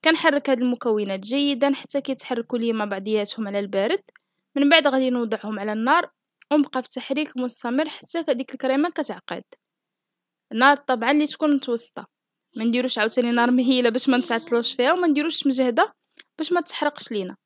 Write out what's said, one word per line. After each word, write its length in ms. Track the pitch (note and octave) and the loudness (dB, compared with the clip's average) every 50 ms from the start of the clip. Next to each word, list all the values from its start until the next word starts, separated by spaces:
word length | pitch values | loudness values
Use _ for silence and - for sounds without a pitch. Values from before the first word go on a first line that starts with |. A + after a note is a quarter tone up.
| - | 4
كنحرك 440 | D#4+ E4 - - D#4+ C#4+ C#4+ - C#4 | 2 2 4 2 2 2 2 2 0
هاد 120 | C4 A#3 | 0 2
المكونات 580 | B3+ B3 B3 A#3+ - A#3+ A3 G#3 G#3 G3 F#3+ G3 | 0 -2 -2 -2 -2 -2 0 0 -2 -4 -6 -6
جيدا 540 | G3 G#3+ B3+ C#4+ C#4+ C#4+ C#4 A#3 C#4 C#4+ C4+ | -6 -4 -2 0 0 0 0 2 2 0 0
حتى 280 | - - - - C#4 | -2 -6 -6 -6 -6
كيتحركوا 560 | C#4 C#4 C4 C4 - - B3+ A#3 A#3 - B3+ | -4 -4 -8 -8 -6 -6 -6 -6 -4 -4 -4
لي 160 | A#3 A3+ A#3 A3 | -2 -2 -2 -2
مع 120 | A3 G#3 | -2 -4
بعضياتهم 640 | G#3 G3+ F#3+ G3 G#3+ G#3+ G#3+ G#3 G#3 - A3+ A3 | -4 -6 -6 -4 -2 -2 -2 -2 -2 -6 -6 -6
على 120 | G3+ G3 G3+ | -4 -4 -4
البارد. 420 | G#3 G3 G3+ G3 G3 A3 F#4 G4+ _ _ _ _ _ _ _ _ _ _ _ | -4 -2 -2 0 0 0 -2 -4 _ _ _ _ _ _ _ _ _ _ _
من 140 | C#4 C#4+ C#4+ | 2 4 6
بعد 180 | E4 D#4+ C4+ | 6 6 4
غادي 220 | C#4+ C4 C4 C4 B3+ | 4 2 4 2 2
نوضعهم 500 | B3 B3 A#3 G#3+ A3 G#3+ - G#3+ G#3+ G3+ | 0 -2 -2 -2 -4 -6 -6 -8 -8 -6
على 140 | G3+ G#3+ G#3+ | -4 -4 -4
النار 380 | A3 A3+ B3+ D4+ F4 E4+ - _ _ _ _ _ _ - _ | -2 0 2 2 2 0 -2 _ _ _ _ _ _ -6 _
ونبقى 320 | D4 D4+ C#4 - - C4 A#3+ | 0 0 0 0 -2 -6 -6
في 60 | - | -6
تحريك 480 | - C4 - - C4+ C#4+ D#4 C#4+ - | -10 -12 -6 -4 -4 -4 -4 -4 -4
مستمر 520 | B3 B3 B3 - - - A#3 B3 C4+ D#4+ D#4 | -6 -6 -4 -6 -6 -6 -2 -2 -2 -2 -4
حتى 340 | - - - - - E4+ D#4 - | -8 -14 -12 -6 -6 -4 -2 -2
هذيك 240 | D4 A#3+ C4+ - - | -2 -2 -4 -10 -8
الكريمة 360 | - - C4 C4 C#4 D#4 F4 | -4 -2 0 0 0 0 -2
كتعقد. 540 | E4 - C#4 - F#3 F3+ _ - F3 F3+ - _ - _ _ _ _ _ _ _ _ _ _ _ _ _ _ _ _ _ _ _ | -2 -6 -6 -6 -8 -12 _ -10 -10 -10 -12 _ -20 _ _ _ _ _ _ _ _ _ _ _ _ _ _ _ _ _ _ _
النار 260 | A3 A3+ B3+ C#4 C#4+ | 0 4 6 6 4
طبعا 340 | C#4+ _ - B3+ A3 A#3 B3 | 4 _ -2 -2 0 2 2
اللي 160 | D4 D4+ D4+ | 2 2 2
تكون 280 | C#4+ - - D#4 D4+ D4 | 0 -2 -2 0 0 0
متوسطة، 520 | C4+ - B3+ A#3 A#3 - - _ - - _ _ _ _ _ _ _ _ _ _ | 0 0 -2 -4 -4 -6 -10 _ -12 -16 _ _ _ _ _ _ _ _ _ _
ما 100 | A3 A3 | -4 -2
نديروش 320 | A#3 A3+ B3 B3+ B3+ - | 0 0 0 0 0 0
عاوتاني 340 | A#3+ G#3+ A3+ - B3+ A#3+ A#3+ | 0 0 0 2 0 0 2
نار 200 | A#3+ A#3+ A#3 B3 | 2 2 4 4
مهيلة 380 | B3 B3+ B3 B3+ C4 B3+ A#3+ A#3 | 4 4 4 4 4 4 4 2
باش 200 | A3+ C4 - C#4 | 2 2 2 4
ما 80 | C4 | 2
نتعطلوش 560 | B3 B3+ - A#3 A#3 - - A#3+ A#3 A#3 - - | 2 2 0 -2 -2 0 0 0 0 0 0 0
فيها، 200 | - B3 C#4 E4+ | 2 2 2 4
وما 140 | F#4 F4+ | 4 4
نديروش 400 | E4 C#4+ C#4+ D4 E4 D#4 - - | 2 2 2 0 0 -2 0 0
مجهدة 460 | C#4 B3+ B3+ C4 B3 A#3 C4+ F#4+ G#4+ _ _ _ _ _ - _ _ _ | 0 0 2 0 2 2 2 0 0 _ _ _ _ _ -20 _ _ _
باش 140 | - D#4 - | -8 -4 -2
ما 100 | F4 F4 | 0 -2
تحرقش 500 | - - - - D4+ D4 D4 - - - | -2 -4 -4 -2 -2 -2 -2 -4 -10 -6
لينا. 240 | A#3 G3+ F#3 F3+ G3 _ _ | -4 -4 -4 -6 -10 _ _